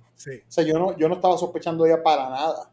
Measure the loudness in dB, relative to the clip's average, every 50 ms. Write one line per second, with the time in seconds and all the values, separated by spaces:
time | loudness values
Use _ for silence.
0 | _ _ _ -20 -18 -18 -18 -18 _ _ -4 -2 0 0 0 0 0 -2 0 0
1 | 0 0 0 0 2 2 2 2 -2 -4 -6 -8 -8 -6 0 2 4 4 4 4
2 | 4 2 2 2 0 -4 -4 -4 -4 -4 -4 -6 -10 -16